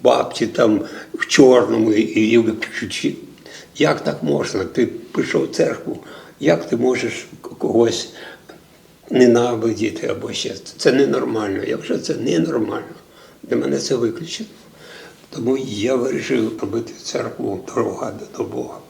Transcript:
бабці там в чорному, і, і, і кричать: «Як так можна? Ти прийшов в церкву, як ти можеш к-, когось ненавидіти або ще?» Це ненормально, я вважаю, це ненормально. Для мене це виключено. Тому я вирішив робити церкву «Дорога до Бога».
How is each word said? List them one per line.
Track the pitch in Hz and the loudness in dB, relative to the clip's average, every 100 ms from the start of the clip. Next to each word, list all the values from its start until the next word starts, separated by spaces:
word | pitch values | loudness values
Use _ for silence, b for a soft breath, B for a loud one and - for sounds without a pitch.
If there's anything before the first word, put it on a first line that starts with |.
бабці | 123 123 - - 113 | 6 4 0 -2 -4
там | - 117 104 B B B | 2 4 4 B B B
в | - - | -10 -2
чорному, | - 131 123 110 113 107 | 6 8 8 6 2 4
і, | 107 | 4
і, | 110 113 110 117 | 2 2 4 4
і | |
кричать: | 110 110 - - 98 - 143 - - - B B B - | 4 -2 -8 -8 -8 -4 -4 -6 -14 -20 B B B 0
«Як | 151 156 | 0 2
так | - - | -2 -4
можна? | 143 143 - 98 | -2 -2 -2 -4
Ти | 87 - 113 | -4 0 0
прийшов | - - - - 143 | -2 -8 -6 -2 0
в | 139 | -2
церкву, | - 156 - - - B B B B | 0 0 0 -8 -10 B B B B
як | 143 170 - | 0 0 0
ти | 117 | 0
можеш | 123 120 120 - - - | 2 0 -2 -6 -14 -18
к-, | - | -18
когось | - - 113 117 - - B B B B - - - _ _ - | -6 0 4 4 2 -8 B B B B -20 -20 -20 _ _ -2
ненавидіти | 127 123 117 123 113 113 104 110 - - | 6 8 8 4 0 -2 0 -4 -4 -6
або | - 110 | -6 -6
ще?» | 110 - - - - | -6 -8 -8 -14 0
Це | 156 | 2
ненормально, | 131 131 117 127 110 104 98 | 4 4 2 -2 -2 -2 -4
я | - - | -4 -6
вважаю, | - - | -4 -6
це | - 156 | -4 -4
ненормально. | 143 160 165 127 104 117 - - - B B B | 0 0 0 0 -2 -6 -10 -18 -20 B B B
Для | - 123 | -4 -2
мене | 135 143 | 0 -2
це | - 127 | 0 0
виключено. | 113 - 160 - 220 - - B B B B B - | 0 -2 -10 -10 -12 -16 -20 B B B B B -16
Тому | - 113 135 | -6 -2 -2
я | 131 104 113 127 | -2 -4 0 0
вирішив | 127 - - 127 113 - | 0 -4 -2 0 0 -4
робити | 101 113 - - | -4 -4 -6 -12
церкву | - - 117 - - 95 - 127 | -8 -6 -6 -6 -6 -6 -6 -4
«Дорога | 113 92 120 - - - | -4 -4 -8 -10 -16 -8
до | |
Бога». | 117 - 127 - | -6 -6 -8 -12